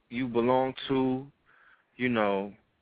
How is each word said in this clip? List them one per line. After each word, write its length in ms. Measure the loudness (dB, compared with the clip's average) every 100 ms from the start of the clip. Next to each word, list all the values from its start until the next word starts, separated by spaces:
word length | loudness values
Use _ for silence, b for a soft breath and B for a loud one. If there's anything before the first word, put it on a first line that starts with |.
| -10
you 180 | -6 -2
belong 460 | 0 2 2 2 -4 -2
to. 380 | 0 2 -2 -6 _ _ b b b b -4
You 120 | 0
know, 440 | 2 2 0 -4 -10 _ _